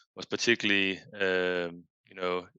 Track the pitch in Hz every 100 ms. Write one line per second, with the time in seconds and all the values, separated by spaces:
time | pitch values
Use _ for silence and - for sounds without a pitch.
0 | _ - 95 107 - 117 107 101 95 90
1 | - 104 95 92 90 90 87 87 85 _
2 | _ 95 90 90 87